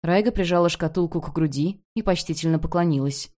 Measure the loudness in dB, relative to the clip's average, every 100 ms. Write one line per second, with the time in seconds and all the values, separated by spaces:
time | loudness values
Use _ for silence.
0 | 2 2 2 0 0 2 2 0 -2 0
1 | -2 -2 -4 -2 0 0 -2 -4 _ -4
2 | 0 0 -2 -2 0 0 0 0 2 2
3 | 0 -4 -8 _